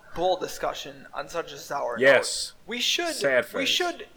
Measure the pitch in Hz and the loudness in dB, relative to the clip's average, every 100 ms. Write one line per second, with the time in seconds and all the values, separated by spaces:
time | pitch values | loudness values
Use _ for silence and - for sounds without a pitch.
0 | - - 185 180 147 - 147 - 147 139 | -12 -2 0 0 -2 -4 -6 -6 -10 -14
1 | - - 143 170 156 139 - 143 123 117 | -12 -10 -8 -6 -8 -10 -8 -6 -4 4
2 | 131 127 - - - - - 240 - - | 8 8 6 -2 -6 -10 -10 -2 0 0
3 | 339 294 - 123 - - 269 - 349 - | 0 0 2 2 2 -2 0 2 0 -4
4 | - | -10